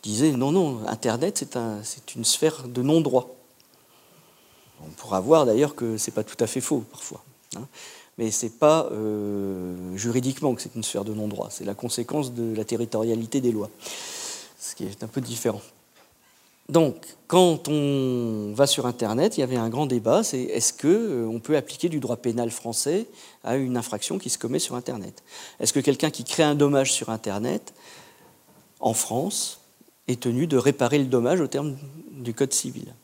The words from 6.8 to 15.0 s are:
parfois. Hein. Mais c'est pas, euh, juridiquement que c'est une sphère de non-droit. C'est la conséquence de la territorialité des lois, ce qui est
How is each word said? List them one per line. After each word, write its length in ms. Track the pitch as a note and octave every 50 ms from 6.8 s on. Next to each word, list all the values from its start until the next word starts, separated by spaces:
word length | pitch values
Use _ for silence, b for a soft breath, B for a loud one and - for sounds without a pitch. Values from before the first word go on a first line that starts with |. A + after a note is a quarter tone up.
| A2+ -
parfois. 340 | - - - - - - - C#3 _ _ _ _ -
Hein. 120 | - A#2+ C#3 B B B B B B B B B -
Mais 140 | A#2 A2
c'est 260 | G#2+ - - A2 A2+ -
pas, 320 | D#3 D3+ D#3 D#3+ - -
euh, 1040 | - G#2+ G#2+ G#2+ G#2+ G#2 G#2 G#2 G#2 G2+ G2 F#2+ F#2+ F#2 F2+ F2+ F2+ F2+ F#2 F2+ F#2
juridiquement 600 | G2 G#2 A#2 A#2 C3 B2 C3 C3 - D#3 C#3+ B2
que 80 | A#2 -
c'est 100 | A2 -
une 100 | A#2 G#2+
sphère 220 | - - A2+ G#2
de 80 | G#2+ G#2+
non-droit. 360 | G#2+ G#2+ G#2+ G2+ G2 - G#2
C'est 140 | - - F#2
la 100 | G2 G2
conséquence 580 | - - A#2 - - A#2 - - D3+ C#3+ B2+ B2
de 220 | A#2 A#2 A2+ A2
la 100 | G#2+ G#2+
territorialité 760 | - A#2+ A2 A2+ A2 - A2 A2 A2+ A2+ A2+ A2+ A#2 - C#3
des 100 | B2+ B2
lois, 180 | A2+ G#2+ G2+ - - B B B B B B B B B B B B B B B B B
ce 140 | - - -
qui 120 | - -
est 180 | - G2+ -